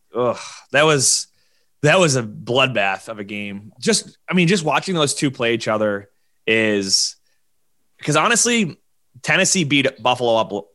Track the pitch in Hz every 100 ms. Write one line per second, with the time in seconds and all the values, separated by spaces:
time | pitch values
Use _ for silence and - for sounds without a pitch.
0 | _ 113 123 101 - - - 135 156 147
1 | 123 - - _ _ _ _ _ 147 180
2 | 165 131 110 104 110 123 131 110 98 95
3 | - 107 101 104 104 101 104 - 123 208
4 | - - - 180 165 190 156 143 - 170
5 | 143 - 143 127 117 117 117 107 107 101
6 | 101 _ _ _ - 110 110 104 98 -
7 | - - _ _ _ _ _ _ _ _
8 | - 151 185 233 233 240 175 - _ _
9 | _ - - 160 185 190 143 143 131 -
10 | 120 123 120 113 110 101 -